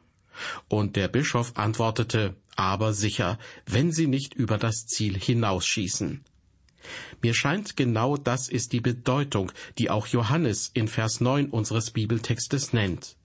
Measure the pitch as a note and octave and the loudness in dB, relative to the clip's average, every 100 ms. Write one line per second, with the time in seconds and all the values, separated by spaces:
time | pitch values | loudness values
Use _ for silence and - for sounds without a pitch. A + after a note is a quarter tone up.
0 | _ _ _ - - - - G#2+ G#2 G2+ | _ _ _ -14 -12 -12 -2 0 2 0
1 | F#2+ A#2+ D#3 A#2+ B2 - G#2+ A2 A2+ A2 | 2 2 2 0 0 -2 0 2 0 0
2 | A2 A2+ G2+ F#2 _ - F#2+ G2 A2 G2+ | 0 0 0 -4 _ -2 0 2 0 0
3 | G#2 - F2+ A2 - - - A#2+ E3+ D#3+ | 0 0 0 -2 -6 -16 -2 2 2 2
4 | D#3 C3 C3+ - A2+ G#2+ A2+ G#2+ - - | 2 0 -2 -2 0 0 0 -2 -4 -2
5 | G#2+ G2 - A#2 G#2+ F#2 - - F2+ - | -2 -2 0 2 2 0 0 -2 -2 -2
6 | D#2+ C#2 - _ _ _ _ _ - - | -4 -6 -14 _ _ _ _ _ -16 -14
7 | - - A#2 A#2 C#3+ F#3+ G#3 - B2+ A2 | -16 -2 0 2 2 0 -2 0 2 2
8 | B2+ C#3+ C3 B2+ - - - B2 B2 B2 | 2 0 0 -2 0 -4 -2 0 0 0
9 | - C3+ C#3+ G#2+ F#2 - - - A2+ G#2+ | 0 0 2 0 -2 -6 -10 -2 0 0
10 | - B2 A2 D#3 C#3+ G2 - - G#2+ - | 0 0 2 2 2 0 -2 -2 -2 0
11 | A2 - A#2+ C#3 C#3 A2+ G#2 A2+ A2 - | -2 0 2 2 0 -2 0 -2 -2 -2
12 | G#2+ A#2 - A#2 - C#3 C#3 A#2 G2+ E2+ | 0 0 0 -2 -2 -2 0 2 2 -2
13 | - - | -8 -20